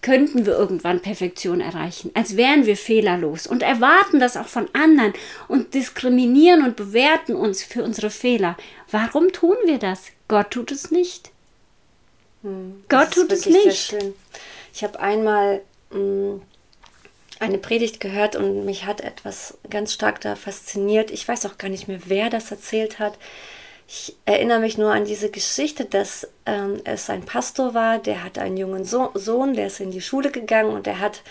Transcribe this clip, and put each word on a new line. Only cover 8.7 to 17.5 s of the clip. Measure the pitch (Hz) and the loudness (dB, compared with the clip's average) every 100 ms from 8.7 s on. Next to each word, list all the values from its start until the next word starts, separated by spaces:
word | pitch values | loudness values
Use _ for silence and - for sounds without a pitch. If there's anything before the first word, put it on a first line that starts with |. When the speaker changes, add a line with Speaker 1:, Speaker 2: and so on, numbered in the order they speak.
| - - | -20 -4
Speaker 1:
Warum | 214 226 294 370 | -2 0 2 2
tun | - 339 480 | 4 2 4
wir | 359 269 | 2 2
das? | 190 190 - - - | -2 -4 -10 -16 0
Gott | 208 208 | 0 2
tut | 247 233 | -4 -6
es | 277 - | -8 -2
nicht. | 349 359 - - _ _ _ _ _ _ _ _ _ _ _ | 0 0 -4 -20 _ _ _ _ _ _ _ _ _ _ _
Speaker 2:
Hm, | 208 190 185 196 - | -12 -12 -14 -14 0
Speaker 1:
Gott | 269 311 | 2 4
Speaker 2:
das | 349 | 2
ist | |
Speaker 1:
tut | 339 | 2
es | 349 392 | 2 4
Speaker 2:
wirklich | 359 | 6
sehr | 415 | 6
Speaker 1:
nicht. | - - | 4 -2
Speaker 2:
schön. | 208 196 - _ - - - - | -4 -6 -8 _ -20 -20 -20 -20
Ich | - | -10
habe | 208 - | -10 -4
einmal, | 196 214 214 208 202 196 - _ _ | -2 0 2 2 2 0 -6 _ _
mm, | 202 196 196 202 202 - _ _ _ - _ - _ _ - | -4 -2 -2 -4 -6 -14 _ _ _ -20 _ -20 _ _ -8
eine | 214 | -4